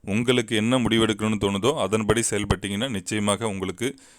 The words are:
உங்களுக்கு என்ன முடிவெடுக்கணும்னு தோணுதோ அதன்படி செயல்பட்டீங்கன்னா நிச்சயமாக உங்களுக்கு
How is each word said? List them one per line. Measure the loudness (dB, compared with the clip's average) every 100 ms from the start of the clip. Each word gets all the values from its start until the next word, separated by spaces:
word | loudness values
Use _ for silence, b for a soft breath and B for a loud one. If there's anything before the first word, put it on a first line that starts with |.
உங்களுக்கு | -2 0 2 2 2 0
என்ன | 2 2
முடிவெடுக்கணும்னு | 2 4 4 2 0 0
தோணுதோ | 0 2 0 0
அதன்படி | 0 0 2 2
செயல்பட்டீங்கன்னா | 2 -2 -4 -6 -4 -4 -4
நிச்சயமாக | -4 -4 -2 0 0 -2
உங்களுக்கு | -4 -6 -4 -6 -6 B